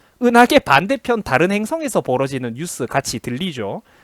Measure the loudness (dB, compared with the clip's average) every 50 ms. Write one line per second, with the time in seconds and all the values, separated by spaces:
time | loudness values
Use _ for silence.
0 | _ _ _ 0 0 4 6 6 6 6 6 2 4 6 4 4 4 2 -4 -4
1 | -2 -2 -2 -2 0 0 2 2 2 2 0 -2 -4 -4 -6 -6 -6 -2 -4 -4
2 | -2 -2 -2 -2 -2 -4 -4 -6 -8 -8 -8 -10 -10 -12 -8 -8 -8 -4 -4 -4
3 | -4 -4 -10 -8 -8 -8 -8 -6 -6 -8 -6 -8 -8 -8 -8 -10 _ _ _ _